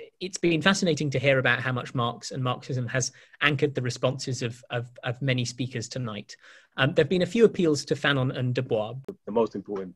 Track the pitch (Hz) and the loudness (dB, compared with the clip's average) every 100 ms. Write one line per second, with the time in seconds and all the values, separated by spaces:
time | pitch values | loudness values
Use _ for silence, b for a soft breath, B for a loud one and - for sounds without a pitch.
0 | - - 185 - 175 160 185 196 180 151 | -16 -12 -12 -2 2 4 4 4 2 0
1 | 147 131 139 135 123 120 127 123 120 131 | 0 0 2 4 4 2 0 -4 -4 -2
2 | 120 - - - 127 123 - 127 120 131 | -2 -4 -8 -4 -4 -4 -6 -6 -2 -2
3 | - - b b 143 143 147 135 123 - | -2 -6 b b 0 2 0 0 -4 -2
4 | 127 135 - 123 120 113 - 123 120 - | -2 -2 -6 -4 -6 -8 -8 -6 -6 -8
5 | 131 117 135 127 117 - 123 123 104 131 | -8 -4 -2 0 -2 -4 -6 -6 -8 -8
6 | 117 104 - - b b b - 135 170 | -8 -8 -12 -18 b b b 0 2 4
7 | 147 180 175 233 214 214 165 147 - 147 | 4 2 2 6 6 6 2 2 0 0
8 | 147 139 127 143 127 123 127 110 107 131 | 2 2 0 0 -2 -2 0 0 -2 -6
9 | 135 - - 110 110 101 95 98 92 | -12 -14 -4 0 0 -2 -6 -6 -8